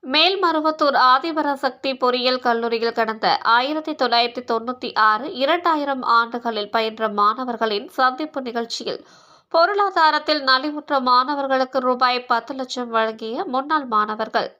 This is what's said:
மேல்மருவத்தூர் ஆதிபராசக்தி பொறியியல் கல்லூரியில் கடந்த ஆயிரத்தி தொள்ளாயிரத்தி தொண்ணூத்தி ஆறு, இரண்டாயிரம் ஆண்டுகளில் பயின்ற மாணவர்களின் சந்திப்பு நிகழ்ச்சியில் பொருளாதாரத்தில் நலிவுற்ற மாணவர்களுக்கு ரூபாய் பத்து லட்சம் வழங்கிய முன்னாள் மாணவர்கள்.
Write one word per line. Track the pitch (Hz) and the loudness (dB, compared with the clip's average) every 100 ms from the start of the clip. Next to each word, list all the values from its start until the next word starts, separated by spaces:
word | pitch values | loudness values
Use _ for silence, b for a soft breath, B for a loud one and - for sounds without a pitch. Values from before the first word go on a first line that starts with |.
| 254 | 0
மேல்மருவத்தூர் | 294 339 392 359 311 311 311 302 269 | 2 4 4 2 2 0 2 2 4
ஆதிபராசக்தி | 254 262 330 311 285 277 269 254 269 254 | 4 4 2 -2 -2 -2 -4 -4 -6 -2
பொறியியல் | 247 247 247 254 | 0 0 0 0
கல்லூரியில் | 254 233 233 233 233 | 0 0 0 -2 -2
கடந்த | 233 220 220 196 156 | -2 -2 0 0 2
ஆயிரத்தி | - 233 262 311 311 | 2 2 2 -4 -6
தொள்ளாயிரத்தி | 311 247 233 240 240 240 | -2 0 2 0 -4 -4
தொண்ணூத்தி | 226 233 247 247 | -4 -4 -8 -6
ஆறு, | - 214 214 277 | 2 2 2 -4
இரண்டாயிரம் | 254 269 349 349 311 285 269 | -2 0 2 2 0 0 -4
ஆண்டுகளில் | 240 233 233 240 240 220 208 | 2 2 2 -4 -4 -4 -2
பயின்ற | 226 220 220 220 | -2 -2 -2 -4
மாணவர்களின் | 208 208 220 254 226 226 208 254 | 2 2 2 -6 -2 -2 -2 -6
சந்திப்பு | - 254 262 302 294 | 0 0 0 -6 -6
நிகழ்ச்சியில் | 254 233 233 - 220 - b b b b b | -6 -6 -6 -8 -8 -8 b b b b b
பொருளாதாரத்தில் | 330 349 403 403 359 311 302 294 302 | 2 2 2 0 4 2 2 0 -2
நலிவுற்ற | 269 262 294 294 294 277 | 2 2 0 -6 -2 0
மாணவர்களுக்கு | 254 247 262 285 269 262 262 269 | 4 2 2 -2 0 0 0 0
ரூபாய் | 254 247 254 247 | 0 2 2 0
பத்து | 247 240 226 | 0 -2 -2
லட்சம் | 269 247 - 247 | -10 -8 -8 -4
வழங்கிய | 226 220 220 220 247 | -2 -2 -4 -8 -6
முன்னாள் | 381 254 285 311 262 | -4 -4 -2 -4 0
மாணவர்கள். | 214 214 214 220 233 - _ | 0 0 -4 -2 -2 -4 _